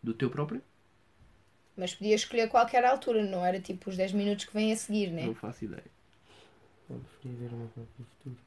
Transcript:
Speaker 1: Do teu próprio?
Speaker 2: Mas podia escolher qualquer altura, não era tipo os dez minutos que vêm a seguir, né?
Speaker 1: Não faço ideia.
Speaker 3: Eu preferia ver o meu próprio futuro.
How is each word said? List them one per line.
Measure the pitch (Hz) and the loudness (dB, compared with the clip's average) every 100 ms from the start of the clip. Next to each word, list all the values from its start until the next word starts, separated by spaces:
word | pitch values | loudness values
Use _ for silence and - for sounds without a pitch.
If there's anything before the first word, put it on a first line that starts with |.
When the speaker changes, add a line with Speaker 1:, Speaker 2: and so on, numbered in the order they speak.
Speaker 1:
Do | 117 | -6
teu | 113 135 | -4 -4
próprio? | 139 147 233 - _ _ _ _ _ - _ _ _ _ - | -2 -6 -6 -12 _ _ _ _ _ -20 _ _ _ _ -8
Speaker 2:
Mas | 180 | -8
podia | - 202 214 | -4 2 2
escolher | - 233 220 | 2 0 4
qualquer | 233 240 247 247 | 6 6 6 6
altura, | 262 - 226 | 4 2 2
não | 208 190 180 | 2 0 0
era | 190 | 0
tipo | 185 185 - | -4 -10 -6
os | 185 | -2
dez | 190 | 0
minutos | 202 202 202 - | 2 0 -2 -4
que | |
vêm | 214 214 | 0 0
a | 220 | 0
seguir, | - 214 196 | -2 0 0
né? | 165 - | -2 -4
Speaker 1:
Não | 113 | -4
faço | - 120 107 | -8 -8 -8
ideia. | - - _ _ _ _ - - _ _ _ _ | -10 -16 _ _ _ _ -20 -20 _ _ _ _
Speaker 3:
Eu | 123 | -16
preferia | 127 - 127 120 120 | -16 -16 -14 -10 -10
ver | |
o | 117 | -10
meu | 113 | -12
próprio | 117 113 - 120 | -12 -18 -18 -20
futuro. | _ 135 123 | _ -16 -16